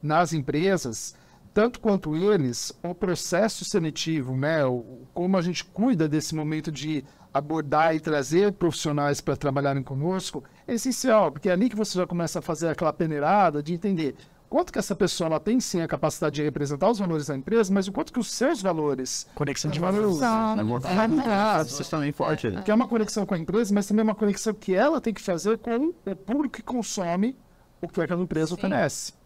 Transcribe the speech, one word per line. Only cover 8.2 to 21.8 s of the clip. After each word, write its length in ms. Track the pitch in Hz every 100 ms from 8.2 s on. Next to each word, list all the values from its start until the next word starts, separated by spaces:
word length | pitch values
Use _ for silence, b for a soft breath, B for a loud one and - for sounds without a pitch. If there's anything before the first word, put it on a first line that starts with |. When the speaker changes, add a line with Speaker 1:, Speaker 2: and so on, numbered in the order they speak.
| 139 165 208
Speaker 1:
profissionais 680 | 196 175 - 165 147 143 143
pra 140 | - 135
trabalharem 480 | 143 135 139 139
conosco, 600 | 127 135 156 185 185 151 B B B
é 60 | 233
essencial, 560 | 262 240 262 220 170
porque 180 | 143 185
é 20 |
ali 180 | 180 240
que 60 | 208
você 220 | 208 180
já 100 | 180
começa 320 | 175 165 175
a 20 |
fazer 280 | - 160 165
aquela 240 | 151 160
peneirada 680 | 147 165 147 143 202 185 147
de 120 | 147
entender 420 | 170 202 180 151 - B B _
quanto 240 | - 180
que 60 | -
essa 160 | 190 190
pessoa 320 | 180 - 165
ela 120 | 160
tem 200 | 208 247
sim 200 | - 185
a 80 | 165
capacidade 480 | 139 156 - 156 143
de 60 |
representar 460 | 151 143 143 143 185
os 80 | 226
valores 300 | 190 160 147
da 100 | 135
empresa, 340 | 131 226 196
mas 160 | 196 190
o 40 |
quanto 200 | 196 330
que 80 | -
os 120 | 220
seus 320 | - 262 302
valores 640 | 190 165 151 131 127 - - -
Speaker 2:
Conexão 340 | 143 135 151
de 100 | 147
Speaker 1:
são 120 | 175
Speaker 2:
valores. 280 | 202 214 165
Speaker 1:
valorizados. 680 | 233 220 220 214 214 - 135
Speaker 3:
É, 440 | 185 220 - 233
é, 280 | 196 214 185
é, 40 |
é, 20 |
vocês 240 | 151 143